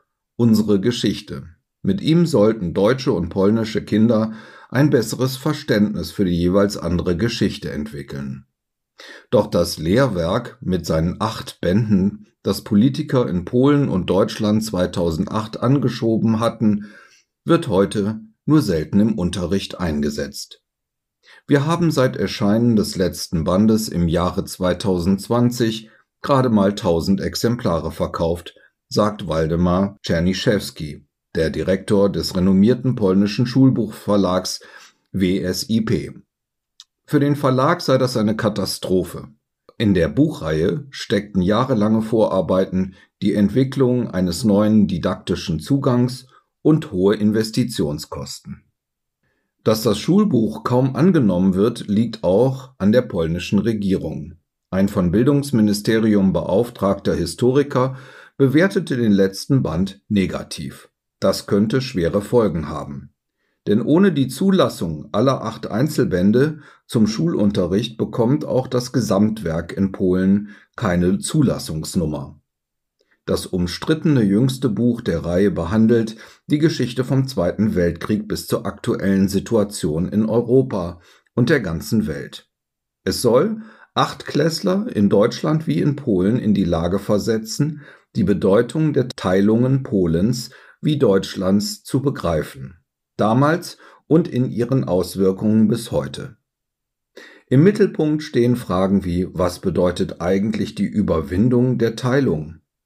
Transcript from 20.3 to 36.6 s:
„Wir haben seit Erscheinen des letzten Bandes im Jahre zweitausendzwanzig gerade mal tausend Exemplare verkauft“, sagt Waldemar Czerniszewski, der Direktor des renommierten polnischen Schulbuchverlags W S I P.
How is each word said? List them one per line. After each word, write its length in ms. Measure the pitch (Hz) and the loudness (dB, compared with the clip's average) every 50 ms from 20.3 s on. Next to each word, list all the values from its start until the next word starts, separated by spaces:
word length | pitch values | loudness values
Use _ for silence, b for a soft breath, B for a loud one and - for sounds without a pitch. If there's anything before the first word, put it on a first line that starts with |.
| - - - - - _ _ _ _ _ _ _ _ _ _ _ _ b b b b b b - | -10 -14 -16 -16 -18 _ _ _ _ _ _ _ _ _ _ _ _ b b b b b b 0
„Wir 180 | 143 143 139 | 0 2 2
haben 260 | 160 170 170 175 160 | 2 0 2 2 2
seit 240 | 151 - 127 131 - | 2 2 2 0 0
Erscheinen 600 | - 101 92 - - 110 101 104 113 120 120 113 | -2 -4 -4 -4 -2 0 2 2 4 4 4 2
des 200 | 104 95 - - | 2 0 0 -2
letzten 480 | 87 92 87 87 - - - - 82 76 | -2 -2 -2 -2 -6 -10 -6 -4 -2 0
Bandes 460 | - 87 95 107 110 110 107 110 - | 0 2 4 4 4 4 2 0 -2
im 180 | - 87 87 82 | -2 0 0 2
Jahre 380 | 80 87 87 90 90 98 - | 2 0 0 0 -2 -4 -6
zweitausendzwanzig 1400 | - - - 92 90 87 87 - 101 92 90 85 95 98 95 - - 117 120 120 120 120 - 120 110 110 - B B B B B B _ _ | -6 -6 -4 -2 -2 -2 -2 0 -2 -2 0 2 0 0 0 0 -2 0 2 2 0 0 0 -2 -2 -2 -4 B B B B B B _ _
gerade 280 | - - 143 131 127 127 | -2 0 2 2 2 4
mal 240 | 110 104 95 98 101 | 4 4 4 2 0
tausend 460 | - - 90 85 82 78 87 98 92 | 0 0 0 0 0 2 0 0 0
Exemplare 720 | - 85 - - - 113 120 120 - 104 85 80 80 80 | -2 -6 -6 -2 -2 -2 -2 -2 -2 -2 -2 -2 -4 -6
verkauft“, 640 | 78 - 87 80 - - 85 82 85 87 - - b b b b b _ _ - | -6 -6 -6 -6 -4 -2 -2 -2 -2 -4 -8 -16 b b b b b _ _ -6
sagt 400 | - 110 104 107 104 - 104 80 | -2 0 0 0 -2 -6 -8 -4
Waldemar 720 | 78 80 80 78 85 82 90 90 87 90 98 101 101 - - | -2 -2 0 0 0 0 2 2 2 2 0 -2 -4 -10 -6
Czerniszewski, 1000 | - 90 82 85 92 95 - - 127 107 95 - - - - 80 73 73 - _ _ _ _ _ _ - | -4 -2 0 0 0 -2 -2 0 0 0 0 -2 -6 -12 -12 -12 -12 -12 -16 _ _ _ _ _ _ -4
der 160 | 85 80 78 | -2 -2 -2
Direktor 640 | 67 - 78 87 95 95 - - 110 98 101 101 | -2 -4 -2 -2 -2 -2 0 0 2 2 2 2
des 240 | 82 82 82 - - | 0 -2 -4 -4 -2
renommierten 600 | 90 90 95 95 95 101 113 127 127 127 131 113 | 0 2 4 4 4 6 4 4 2 0 -4 -2
polnischen 520 | - 104 95 95 98 101 101 - - 123 123 | 0 0 2 2 2 2 0 0 -2 -2 0
Schulbuchverlags 1120 | - 131 135 131 110 120 107 101 - - - 101 104 101 95 90 90 92 92 - - - B B B B B B B B B _ | 2 4 4 4 4 2 -2 -4 -6 -10 -4 -2 0 2 2 2 0 -2 -2 -4 -10 -12 B B B B B B B B B _
W 300 | - 92 95 90 95 98 | -4 -2 0 0 0 0
S 280 | - 90 90 - - - | -2 -4 -4 -6 -4 -2
I 120 | 110 117 | -2 -2
P. 320 | 110 - 107 76 73 - - - - _ _ _ _ _ _ _ | 0 0 -2 -4 -4 -8 -14 -16 -20 _ _ _ _ _ _ _